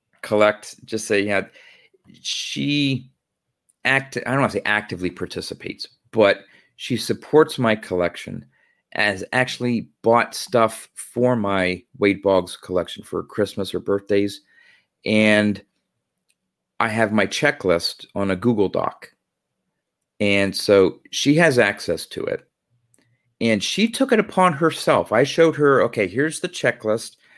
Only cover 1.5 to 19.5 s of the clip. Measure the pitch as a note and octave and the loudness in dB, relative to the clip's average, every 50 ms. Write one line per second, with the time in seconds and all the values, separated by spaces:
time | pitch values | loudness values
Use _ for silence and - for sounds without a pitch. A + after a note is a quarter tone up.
1.5 | - - - - - _ _ _ _ _ _ - - - - - - - - - | -10 -20 -20 -20 -20 _ _ _ _ _ _ -20 -20 -14 -12 -10 -8 -8 -8 -8
2.5 | - C#3+ C#3 C#3+ D3 D3 C#3+ C#3 C3+ B2 - - _ _ _ _ _ _ _ _ | -6 -4 -4 -2 0 0 0 0 -2 -4 -6 -10 _ _ _ _ _ _ _ _
3.5 | _ _ _ _ _ _ - - C3+ C3+ C3+ C3+ - B2+ - - B2+ C#3 C3+ G#2+ | _ _ _ _ _ _ -2 0 0 0 0 -4 -8 -8 -6 -2 -2 0 0 0
4.5 | - G#2 - - G#2 G#2 G#2 - - F2 F2+ F#2 F2 - F#2+ F2+ - F2 - - | -2 -4 -2 -2 -2 -2 -2 -4 -8 -6 -6 -6 -6 -6 -10 -10 -8 -10 -10 -10
5.5 | - - - - - - - - _ _ _ _ - A2 G#2 G2 G2 - - _ | -12 -12 -12 -12 -12 -12 -16 -20 _ _ _ _ 2 4 4 4 4 2 -2 _
6.5 | _ _ _ _ _ - - - C3 A2+ - - A2+ G2 - - - D3+ D#3 D#3 | _ _ _ _ _ -16 -8 -6 -6 -4 -4 -4 -6 -6 -4 2 4 4 4 4
7.5 | - - B2+ A2+ G#2+ G#2+ - - F#2 F2+ F2 E2+ - - - - - - - - | 2 0 0 0 0 0 -2 -4 -2 -2 -2 -2 -4 -6 -12 -12 -12 -14 -14 -16
8.5 | _ _ _ _ _ _ _ _ - - G#2 G#2+ G2+ F#2+ F#2+ - - B2+ B2+ B2+ | _ _ _ _ _ _ _ _ -6 -2 -2 -2 -2 -4 -6 -4 -2 -2 -2 -2
9.5 | - - B2 B2 A#2+ A2+ - - _ _ - A2+ A2+ A#2 A#2 - - - - - | -4 -4 -4 -2 -2 -4 -4 -8 _ _ 2 4 4 4 2 0 -4 -10 -6 -2
10.5 | - B2 A2+ A2 A2 - - - _ - - - - A#2+ A#2+ B2 B2 A#2 G#2 G2+ | 2 2 2 2 0 -4 -16 -18 _ -20 -20 -10 -4 -2 0 0 0 0 -2 -2
11.5 | G2 F#2+ F#2 F2+ F2+ F2+ - _ - - G#2 G2+ G2 F#2 - G2+ G2 F#2 F2+ F2+ | 0 0 0 -2 -2 -4 -8 _ -6 0 0 2 2 2 2 2 2 2 2 -2
12.5 | - - - - F#2 F2+ E2+ - - - - - - F2 D#2 - - - G#2 G2 | -6 -16 -12 -6 -4 -4 -4 -4 -8 -16 -12 -10 -8 -8 -8 -6 -4 -4 -4 -4
13.5 | - - G2 F#2+ - F2+ - - G2 G2+ - - G#2 G2+ G2+ G2+ G2+ - - _ | -4 -6 -8 -6 -8 -6 -4 -4 -4 -4 -2 -2 0 0 0 -2 -4 -10 -16 _
14.5 | _ _ _ _ _ _ _ _ _ _ - - G#2+ G#2+ G#2+ G#2+ G#2+ G#2+ G#2+ G#2 | _ _ _ _ _ _ _ _ _ _ -4 -2 2 2 4 4 4 4 2 0
15.5 | G2+ F#2+ - _ _ _ _ _ _ _ _ _ _ _ _ _ _ _ _ _ | -2 -4 -8 _ _ _ _ _ _ _ _ _ _ _ _ _ _ _ _ _
16.5 | _ _ _ _ _ - - A2+ G#2+ A2+ A2+ G#2 G#2+ G#2+ G2 F#2+ - - - D3 | _ _ _ _ _ -4 -4 -2 0 0 0 2 2 0 0 0 0 0 0 0
17.5 | C#3 - - F#2+ F2 E2+ - - - - - - - G2 G2+ G2 F#2+ F#2 F#2+ A#2+ | 0 0 0 0 2 2 0 -4 -8 -10 -16 -12 -8 -4 -2 -2 -2 0 0 0
18.5 | A#2+ G#2 G2+ F#2 - - G1+ - - - - - _ _ _ _ _ _ _ _ | 2 2 0 0 0 -2 -4 -4 -6 -8 -14 -20 _ _ _ _ _ _ _ _